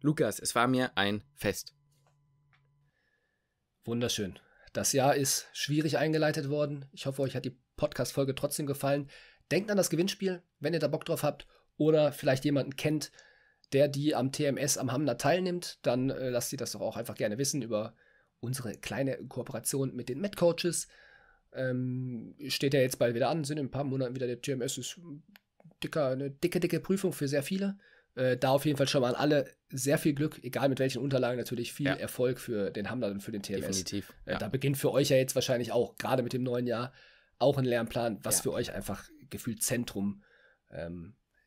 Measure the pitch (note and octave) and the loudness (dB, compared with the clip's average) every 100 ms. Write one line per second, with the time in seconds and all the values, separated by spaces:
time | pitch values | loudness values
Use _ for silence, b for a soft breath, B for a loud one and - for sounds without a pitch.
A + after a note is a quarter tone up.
0 | C#3+ D3+ B2 - - A#2+ B2 B2+ B2+ - | 0 2 0 0 -2 2 4 4 2 2
1 | G2 G#2 - - G#2+ F#2 - _ _ _ | 2 0 -6 -4 -2 -2 -6 _ _ _
2 | _ _ _ _ _ _ _ _ _ _ | _ _ _ _ _ _ _ _ _ _
3 | _ _ _ _ _ _ _ _ - A#2 | _ _ _ _ _ _ _ _ -4 -2
4 | A#2+ - G2 - b b b - G2+ C#3 | 0 -2 -4 -6 b b b -2 0 4
5 | C3+ C#3+ C3+ - - - - D3 D3+ C3+ | 4 4 2 -2 -4 -6 -2 0 2 2
6 | D3+ D#3 D#3 D#3 C#3 D3 D3 C#3+ C3+ - | 2 2 2 0 -2 0 -2 -4 -12 -10
7 | C#3+ C#3 C3+ C3 C3 - _ - - - | -6 -2 -2 -2 -6 -10 _ -2 -2 0
8 | B2 - C3+ C3 C#3+ - D3 C#3 C#3 C#3+ | -2 0 0 0 -2 -2 -4 -2 0 0
9 | C#3 B B B - D#3+ G#3+ G#3 F3 D#3 | -2 B B B 0 0 2 2 4 2
10 | F#3+ - F#3+ F3+ _ - C#3+ D#3+ D3+ D3+ | 0 0 -2 -4 _ -4 -2 0 0 -2
11 | - D#3+ D3 C#3+ - b b - D#3 D#3 | -2 0 0 -2 -10 b b 0 6 6
12 | D3 C#3 D3 C3+ D3+ C#3+ C3 - D#3 D3+ | 6 2 2 2 4 2 0 -2 0 0
13 | - b b b b b - C3+ C#3+ C#3 | -2 b b b b b 0 4 4 4
14 | D3 A#2+ C3 C#3 D3 B2+ C#3 - B2 C3 | 0 2 0 0 0 0 0 0 0 0
15 | D3 A#2 C#3+ F3 F#3 F3 F3 - - B2 | 0 2 2 2 2 -2 -6 -4 0 2
16 | C3 - B2+ A#2+ - C3+ A#2 G#2 G2+ G#2 | 0 -2 -2 -2 -2 -6 -6 -4 -6 -6
17 | A#2 G#2 A#2+ G#2 C#3 D3 A2+ G#2+ A2+ - | -8 -2 -2 0 -2 -2 -2 -2 -4 -10
18 | b b b - A#2+ B2+ A#2 - - G#2 | b b b -10 -6 -6 -6 -8 -6 -4
19 | C3+ B2+ C3 - A#2 A2+ - C#3 C3+ B2 | -2 -4 -8 -10 -8 -6 -4 -2 -2 -4
20 | A#2+ C3 G3 - F3 E3 F3+ D#3+ - B | -8 -4 -4 2 2 4 0 -2 -6 B
21 | B B B B _ B2+ C3 B2+ B2+ B2+ | B B B B _ -4 -2 0 -2 -4
22 | B2+ A#2+ - - C3 - C#3 C#3+ B2+ - | -6 -8 -10 -12 -6 -2 2 4 2 2
23 | A#2+ A#2 B2+ D#3+ C#3 D3+ C3 C3 C#3+ C3+ | 2 2 2 0 -2 -4 -4 -4 -2 -2
24 | B2+ C3 B2 A#2+ - C3 C3 - A#2+ - | -2 -2 -4 -4 -4 -2 -2 -4 -8 -12
25 | E3+ D3 - - _ _ - - D#3 D#3+ | -16 -18 -18 -20 _ _ -20 -10 -6 0
26 | C3+ C3 C#3 C#3 F3 F#3 E3+ D#3+ - F#3+ | 0 0 -4 -2 0 0 0 0 0 0
27 | F#3+ D3 C#3+ C#3+ C#3 F#3+ G3 G3 b b | 0 0 0 0 0 -2 -2 -4 b b
28 | b - B2+ B2 C3 C#3 D3+ C#3 C#3 D3 | b 0 2 2 4 4 4 2 2 4
29 | B2 B2 D3 D3 - - - C3+ C3 D#3 | 2 2 4 4 2 -8 -12 -4 0 2
30 | E3+ C#3 D3+ - B2 A#2+ C#3 B2+ C3+ B2 | 2 2 0 -4 -6 0 2 2 0 0
31 | C#3 C3+ B2 B2 G#2+ A#2+ A#2 - C#3+ - | 0 2 2 0 -4 -4 -6 -2 -2 0
32 | - - B2+ B2+ - A2 F#2+ A2 G2+ A#2+ | -4 0 0 0 -4 -2 -2 -4 -6 -2
33 | G#2+ G2+ - G#2+ - - E2 F#2+ F2+ G2+ | -2 -4 -6 -8 -4 -4 -2 -4 -4 -6
34 | - - - D#2+ G#2 C3 C#3 C#3 C#3 A#2 | -8 -14 -8 -6 -4 -2 -2 0 2 2
35 | C#3 C3 C3 C3+ B2 B2 A#2 A#2 A#2 - | 4 4 4 0 0 0 2 2 0 -2
36 | G#2+ C3 A#2+ B2+ B2+ A#2+ B2 A2+ B2+ b | -2 0 0 -2 -2 -2 0 -2 -4 b
37 | b b b - C3 C3+ B2+ A#2 A2+ B2 | b b b 2 4 4 2 2 0 -2
38 | A#2+ G#2+ G#2+ - - - - - G2 G2 | -2 -2 0 0 0 -2 -2 -4 -6 -8
39 | - - - G2+ - A2 - A#2+ A#2+ G2+ | -10 -20 -16 -10 -6 -4 -2 -2 -2 -2
40 | G2+ G2+ b b b b _ E2+ E2+ F2 | -4 -4 b b b b _ -10 -8 -10
41 | F2 B2+ _ _ | -12 -18 _ _